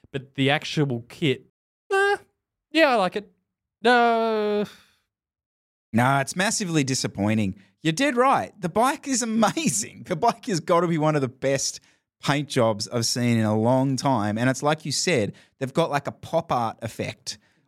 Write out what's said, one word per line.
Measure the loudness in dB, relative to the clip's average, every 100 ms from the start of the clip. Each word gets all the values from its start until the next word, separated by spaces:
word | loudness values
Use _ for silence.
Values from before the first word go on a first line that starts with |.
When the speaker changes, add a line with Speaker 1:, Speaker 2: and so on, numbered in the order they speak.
| -12
Speaker 1:
But | -12 -8 -2
the | 0
actual | 0 -2 -2 -2 -2 -8
kit, | -4 -2 -2 -8 _ _ _ _
eh, | 0 2 -2 -6 _ _ _ _
yeah, | 2 4
I | 4
like | 0 -4
it. | -12 _ _ _ _ _
No. | 4 4 4 2 0 0 0 -2 -4 -8 _ _ _ _ _ _ _ _ _ _ _
Speaker 2:
Nah, | 2 2 2
it's | -2 -2
massively | -2 -2 0 0
disappointing. | 0 -2 -4 -2 0 0 -2 -6 _ _
You're | -4
dead | 0 0 2
right. | 2 2 -2 -8
The | -4
bike | 0 0 0 -4
is | -4
amazing. | -2 0 0 2 -2 -2 -6 -14 -8
The | 0
bike | 0 0 -4
has | -4
gotta | 2 2 2
be | 2
one | 2 0
of |
the | -2
best | -2 -2 -2 -2 -8 -18 _ _ _
paint | -2 0 0
jobs | 2 2 0 -4
I've | -4 -2
seen | 0 2 2
in |
a | 2 2
long | 2 2 0 0
time. | 0 0 0 0
And | 0
it's | 0
like | -2 -2
you | -4
said, | -4 0 0 0 -6 _ _
they've | -4
got, | -2 0
like, | -2 -4
a |
pop | -10 -4 -4 0
art | -2 -2 -4
effect | -10 -8 -8 -10 -14 -16 _ _